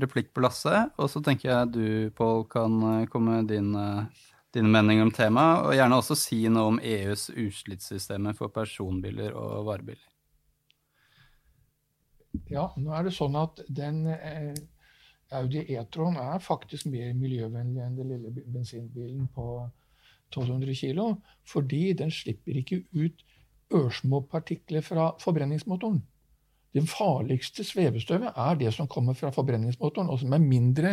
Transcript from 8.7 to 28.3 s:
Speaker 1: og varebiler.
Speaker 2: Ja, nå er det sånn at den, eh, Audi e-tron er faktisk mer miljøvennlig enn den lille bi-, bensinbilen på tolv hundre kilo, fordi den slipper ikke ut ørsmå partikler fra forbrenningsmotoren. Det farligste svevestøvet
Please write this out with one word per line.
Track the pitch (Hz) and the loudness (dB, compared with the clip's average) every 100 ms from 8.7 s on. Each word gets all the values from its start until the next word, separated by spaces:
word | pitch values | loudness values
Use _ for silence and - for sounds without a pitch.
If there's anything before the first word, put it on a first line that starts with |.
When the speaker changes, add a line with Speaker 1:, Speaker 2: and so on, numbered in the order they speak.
| - 95 92 101 107 107 - | -6 -4 -4 -6 -8 -8 -8
Speaker 1:
og | 107 107 107 | -8 -6 -6
varebiler. | 101 110 110 _ _ _ _ _ _ _ _ _ _ _ _ _ _ _ _ _ _ _ _ _ _ _ - - | -6 -10 -18 _ _ _ _ _ _ _ _ _ _ _ _ _ _ _ _ _ _ _ _ _ _ _ -10 -6
Speaker 2:
Ja, | 139 185 - | -6 -4 -4
nå | 151 156 | -4 -2
er | |
det | 185 | -2
sånn | 175 143 147 | -2 0 0
at | 160 - - | -2 -4 -10
den, | 135 143 156 160 | -6 -4 -2 -2
eh, | 160 156 156 147 147 - _ _ _ _ _ - 135 | -4 -8 -8 -8 -8 -12 _ _ _ _ _ -10 -6
Audi | 127 151 160 123 | -4 -4 -6 -8
e-tron | 113 165 165 156 | -8 -4 -2 -2
er | 127 180 | -4 -6
faktisk | - 160 - 151 156 | -4 -6 -6 -10 -8
mer | 127 120 | -6 -4
miljøvennlig | 123 131 123 113 117 123 127 | -4 -4 -4 -6 -6 -6 -6
enn | 123 127 | -6 -8
den | 131 | -8
lille | 123 113 | -10 -10
bi-, | 123 131 | -12 -10
bensinbilen | 123 120 117 117 120 120 135 131 | -8 -8 -10 -14 -12 -10 -6 -6
på | 131 120 120 123 - _ _ _ _ - | -6 -8 -8 -10 -16 _ _ _ _ -10
tolv | 139 123 | -4 -2
hundre | 131 135 | -2 -4
kilo, | 131 135 156 226 208 _ _ | -4 -2 -2 -2 -2 _ _
fordi | - 156 135 147 190 185 | -6 -4 -2 0 0 0
den | 156 | -2
slipper | - - - - 135 | -4 -6 -8 -4 -4
ikke | 131 180 - 160 | -2 -4 -2 -2
ut | 165 - _ _ _ _ - 175 | -2 -2 _ _ _ _ 0 2
ørsmå | 127 - 131 139 | 2 0 0 0
partikler | 135 165 - 170 - 156 | 0 -6 -4 -8 -4 -4
fra | - 165 160 - | 0 2 2 0
forbrenningsmotoren. | - 160 139 151 - 180 220 165 - _ _ _ _ _ _ | 0 0 0 -2 -2 -2 0 0 -2 _ _ _ _ _ _
Det | 135 156 | 0 0
farligste | - 202 135 120 131 - - 208 | 2 2 2 2 0 -2 -8 -4
svevestøvet | 196 151 113 - 175 247 | 2 2 2 0 0 0